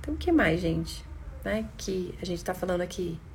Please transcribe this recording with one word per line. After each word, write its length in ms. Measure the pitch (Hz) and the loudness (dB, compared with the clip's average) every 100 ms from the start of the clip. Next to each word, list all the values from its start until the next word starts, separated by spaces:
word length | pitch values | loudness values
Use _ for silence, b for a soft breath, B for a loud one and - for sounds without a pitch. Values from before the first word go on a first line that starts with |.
Então, 140 | - | -4
o 20 | 320 | 0
que 160 | - | 6
mais, 280 | 330 185 165 | 6 6 4
gente? 440 | 170 165 165 - - - - - | 2 0 -2 -6 -10 -10 -10 -6
Né? 240 | 190 214 220 - | -2 -2 -2 -6
Que 340 | - 190 175 - | -2 -2 -2 -4
a 40 | |
gente 180 | 180 175 | -4 -2
tá 120 | - | -2
falando 260 | 185 185 180 | -2 0 0
aqui. 400 | 180 - 175 165 - | 0 -2 -4 -4 -10